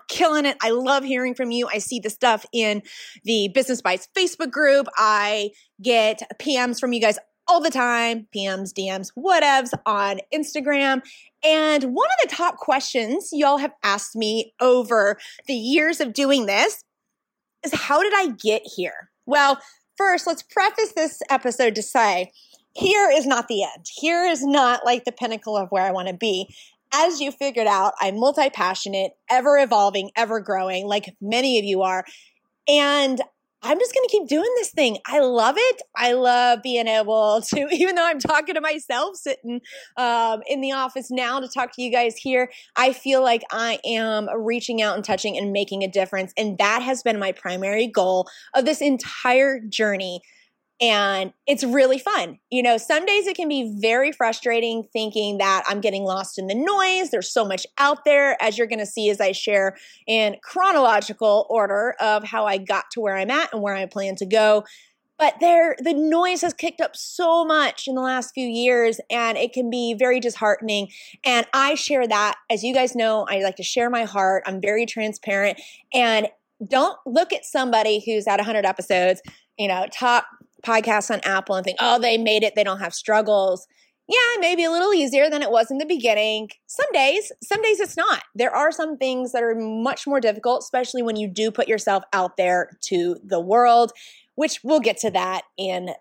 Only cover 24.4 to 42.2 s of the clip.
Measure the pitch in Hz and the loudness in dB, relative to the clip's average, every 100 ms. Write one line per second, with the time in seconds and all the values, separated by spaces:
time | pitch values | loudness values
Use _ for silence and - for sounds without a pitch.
24.4 | 277 285 247 240 - 247 247 233 247 220 | 2 4 4 2 2 0 -2 -6 -6 -6
25.4 | 220 208 185 196 190 185 185 180 226 185 | -4 -4 -2 0 0 -2 -4 -4 -4 -4
26.4 | 202 - - _ _ 285 330 311 277 269 | -6 -14 -20 _ _ 2 2 0 -6 -4
27.4 | 277 233 214 202 196 - 196 202 254 302 | -4 0 2 2 2 0 -4 0 0 2
28.4 | 277 - 185 190 202 196 190 - - 254 | 0 0 -2 -2 -4 -4 -4 -6 -2 2
29.4 | 254 285 262 214 202 202 196 - 226 226 | 4 4 4 4 4 0 -4 -2 -2 -2
30.4 | 208 190 185 185 202 208 202 - 202 233 | -2 -2 -2 -4 -2 -4 -4 -10 -4 0
31.4 | 262 240 202 190 190 185 185 - _ _ | 2 2 2 0 0 -2 -6 -14 _ _
32.4 | _ _ - 294 285 285 277 254 - _ | _ _ 2 4 4 2 2 -2 -6 _
33.4 | _ _ 226 320 480 - 494 415 302 302 | _ _ -2 0 2 0 0 0 0 0
34.4 | 427 494 427 - 262 202 - 277 262 240 | 0 -2 -2 0 0 -2 -2 2 2 2
35.4 | 226 302 508 508 - - 240 247 247 247 | 2 2 0 0 -6 -4 0 2 2 4
36.4 | 247 240 254 240 226 220 214 220 214 214 | 4 2 0 -2 0 0 2 2 2 2
37.4 | 220 294 285 349 370 349 339 311 311 302 | 0 -4 -2 0 2 2 0 0 0 0
38.4 | 311 320 311 302 - 240 330 381 - 269 | 0 -2 -4 -4 -4 -4 -4 -6 -8 -8
39.4 | 233 240 - - - - 247 233 226 220 | -8 -12 -12 -20 -14 -4 0 2 0 -2
40.4 | - 285 269 269 262 262 254 254 247 262 | -4 -4 -2 -2 -4 -6 -6 -4 -2 -4
41.4 | 254 277 247 - 247 240 240 226 | -6 -4 -6 -6 -2 2 0 -2